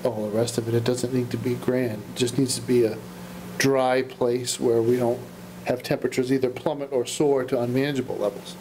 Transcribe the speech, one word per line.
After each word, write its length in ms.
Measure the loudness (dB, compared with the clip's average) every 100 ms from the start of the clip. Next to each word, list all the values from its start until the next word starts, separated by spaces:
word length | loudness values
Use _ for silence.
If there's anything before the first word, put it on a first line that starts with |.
all 200 | -2 -2 -2
the 80 | 0
rest 220 | 0 0
of 100 | 0
it. 60 |
It 100 | 0
doesn't 300 | 2 0 0
need 160 | 0 0
to 60 | -2
be 160 | -2
grand. 480 | -2 0 0 0 -4 -10 -2
It 0 |
just 220 | 0 2
needs 160 | 0 0
to 60 |
be 240 | 2 4 4
a 120 | 2 -10 -14 -14 -14 -12 0
dry 420 | 2 4 4 2
place 580 | 0 0 0 2 -2 0
where 220 | 2 4
we 160 | 4 4
don't 220 | 2 0 -6 -16 -16 -12 -4
have 180 | -2
temperatures 480 | 0 0 0 0 2
either 160 | 2 2
plummet 400 | 0 -4 -4 -2
or 140 | -2 -2
soar 380 | 0 2 2
to 160 | 2 0
unmanageable 560 | 0 0 0 0 -4 -2
levels. 380 | -2 -2 -12 -14